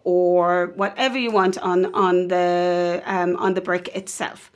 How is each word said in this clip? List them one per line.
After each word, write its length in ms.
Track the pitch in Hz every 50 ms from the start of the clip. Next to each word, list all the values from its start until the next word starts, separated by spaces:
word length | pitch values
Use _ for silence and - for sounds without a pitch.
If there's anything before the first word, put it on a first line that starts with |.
| -
or 680 | 185 180 180 180 175 180 180 170 175 175 180 175 175 175
whatever 420 | 190 196 196 - - 262 269 247 269
you 140 | 247 233
want 260 | 214 202 185 185 185 -
on, 360 | - 180 180 180 185 202 -
on 360 | 202 196 185 180 180 180 180
the, 720 | 185 180 180 175 175 175 175 180 175 175 175 175 175 - -
um, 300 | - 196 180 175 180 175
on 180 | 180 - 185 185
the 60 | 190
brick 300 | - - 175 180 180 -
itself. 600 | - 185 190 - - - 175 - - - - - _